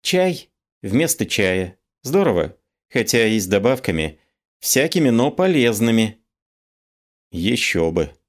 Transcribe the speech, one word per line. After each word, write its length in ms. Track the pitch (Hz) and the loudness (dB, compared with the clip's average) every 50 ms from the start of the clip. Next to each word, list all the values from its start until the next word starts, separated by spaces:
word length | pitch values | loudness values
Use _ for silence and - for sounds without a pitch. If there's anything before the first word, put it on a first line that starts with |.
Чай 500 | _ - - 185 180 185 175 - - _ _ _ _ _ _ _ - | _ -2 0 0 0 0 -2 -4 -10 _ _ _ _ _ _ _ -10
вместо 420 | 104 98 127 165 156 - - 110 | -2 0 0 0 0 -2 -4 -4
чая. 540 | - - - 101 92 92 92 92 90 95 _ _ _ _ _ _ | -4 -2 0 0 0 0 -2 -4 -6 -8 _ _ _ _ _ _
Здорово, 540 | 127 143 196 202 160 104 87 78 80 - _ _ _ _ _ _ _ | -2 0 2 2 2 2 0 -2 -2 -6 _ _ _ _ _ _ _
хотя 380 | - 127 113 - - 120 117 110 | -4 -4 -2 0 2 2 2 2
и 100 | 110 110 | 2 0
с 80 | 98 | 0
добавками, 720 | 90 104 98 98 120 131 127 - - 87 80 78 78 76 _ _ _ _ _ _ _ _ _ | 0 0 2 2 2 0 0 -2 -4 -2 -2 -4 -4 -8 _ _ _ _ _ _ _ _ _
всякими, 520 | - - - 131 139 160 - 185 156 131 | -6 -2 0 0 0 0 0 0 2 2
но 200 | 117 113 123 147 | 2 2 2 0
полезными». 880 | 147 - 185 190 180 147 120 120 113 104 113 117 113 113 110 107 104 _ _ _ _ _ _ _ _ _ _ _ _ _ _ _ _ _ _ _ _ _ _ _ | 0 0 0 0 2 2 2 2 2 0 0 2 2 2 0 0 -4 _ _ _ _ _ _ _ _ _ _ _ _ _ _ _ _ _ _ _ _ _ _ _
«Еще 600 | - 87 85 101 123 117 - - - 123 - 123 - | -8 -4 -2 -2 -2 -2 -2 -2 -2 0 -2 0 0
бы», 180 | 87 80 73 - _ _ | -2 -4 -4 -6 _ _